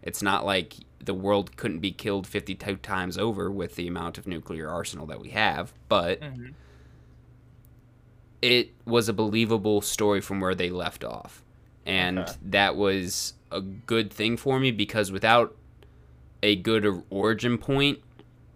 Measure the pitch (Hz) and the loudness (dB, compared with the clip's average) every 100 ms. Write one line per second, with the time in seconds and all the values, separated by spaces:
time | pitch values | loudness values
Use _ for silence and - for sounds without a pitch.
0 | - - 101 98 98 95 82 - - - | -10 -4 0 0 2 0 -2 -10 -20 -12
1 | - 92 98 101 95 - 120 82 92 85 | -6 -2 2 2 0 -4 -6 -4 -4 -4
2 | 110 98 92 104 98 92 - 98 - 95 | -2 -2 -2 -6 -6 -6 -6 -6 -4 -4
3 | 92 90 110 101 92 98 85 - 87 87 | -4 -2 -2 -2 -4 -4 -6 -6 -6 -6
4 | 85 85 - 82 - 80 78 85 87 69 | -6 -8 -8 -8 -8 -8 -6 -6 -6 -8
5 | 76 64 - 104 107 76 95 - - 104 | -10 -12 -6 0 2 2 -4 -12 0 2
6 | 87 95 151 127 123 151 - - - - | 2 -2 -4 -12 -14 -18 -20 -20 -20 -20
7 | - - - - - - - - - - | -20 -20 -20 -20 -20 -20 -20 -20 -20 -20
8 | - - - - 127 123 117 - - 117 | -20 -20 -20 -2 4 4 2 -6 0 2
9 | 110 104 107 110 113 113 104 104 - - | 2 2 2 2 2 2 4 2 2 0
10 | 104 101 - 98 92 92 90 90 82 - | 2 2 0 -2 -2 0 -2 -4 -6 -6
11 | 60 57 - - - - - - - 95 | -10 -10 -14 -20 -20 -20 -20 -12 -2 0
12 | 90 92 87 - 98 98 98 76 101 98 | 0 0 -4 -8 0 4 4 4 2 2
13 | 87 - - - _ 95 95 95 117 113 | -2 -4 -6 -10 _ -8 -8 -10 -2 0
14 | 104 - 107 117 139 131 131 107 104 110 | 0 -2 -2 0 0 2 2 2 0 0
15 | 98 95 110 120 117 - - - - - | 0 0 4 6 4 -2 -20 -20 -20 -20
16 | - - - - 104 101 87 110 104 92 | -20 -20 -20 0 2 4 4 2 2 0
17 | - 98 104 107 120 120 - 135 143 - | -4 0 0 2 0 -2 0 2 2 0
18 | - - - - - | -8 -20 -20 -20 -20